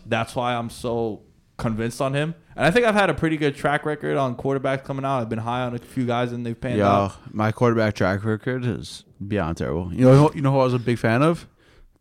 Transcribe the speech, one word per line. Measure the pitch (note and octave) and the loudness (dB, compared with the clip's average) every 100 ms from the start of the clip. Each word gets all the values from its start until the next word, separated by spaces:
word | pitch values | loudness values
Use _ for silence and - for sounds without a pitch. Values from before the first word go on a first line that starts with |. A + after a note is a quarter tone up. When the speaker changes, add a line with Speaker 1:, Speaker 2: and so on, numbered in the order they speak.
| - | -4
Speaker 1:
That's | A2+ A2+ C#3 | -4 -2 -4
why | B2 A#2+ | -4 -4
I'm | A#2 | -6
so | - A#2+ A#2 A#2 G2+ - _ _ - | -8 -4 -2 -4 -6 -14 _ _ -6
convinced | B2 A2 A2+ - | -4 -2 -4 -2
on | C3+ | -2
him. | C#3+ D#3 E3 _ - | -2 -4 -6 _ 0
And | C3+ | 2
I | |
think | G#3+ A#3+ | 4 4
I've | G#3 | 4
had | F#3+ | 2
a | |
pretty | C#3+ D#3+ D#3 | 2 0 0
good | D3 C#3 | 0 0
track | D3 D3 D3+ | -2 0 -2
record | D3 D3+ D3 | -4 -2 -2
on | C3 B2 | -2 -2
quarterbacks | C3+ C3+ C3+ C3+ C3+ | -4 -2 -2 -4 -6
coming | C#3 | -6
out. | C3+ C3+ | -2 -2
I've | A2+ | -2
been | A2+ | -4
high | A2+ B2 | -4 -4
on | B2 | -4
a | A#2+ | -6
few | - - B2 | -8 -4 -2
guys, | A#2+ B2 | 0 -2
and | A#2+ A#2+ | -4 -8
they've | A#2 | -6
panned | B2+ G#2 | -4 2
Speaker 2:
Yo, | G2+ | 4
Speaker 1:
out. | G2+ G2 - - | 4 0 -4 -10
Speaker 2:
my | G#2+ A2 | -2 -2
quarterback | - A#2+ A2+ A2 - | 2 2 4 2 2
track | F#2 G2 | 0 0
record | A2 A2 - B2+ A#2+ | -2 -2 -2 -4 -4
is | D2 - - - _ G2+ | -4 -8 -16 -20 _ -4
beyond | G#2 E2 E2 | -2 -2 -2
terrible. | C2 D2+ F2+ | -2 -4 -4
You | E2+ B2+ | 4 8
know, | C3+ D3+ | 8 6
you | E3 | 4
know | C3+ | 0
who | C3+ | 2
I | |
was | B2+ | 2
a | B2 | 0
big | A#2+ A#2+ | 0 0
fan | A2+ A#2 | 2 2
of? | D#3 E3+ - _ _ _ - _ | 2 0 -6 _ _ _ -20 _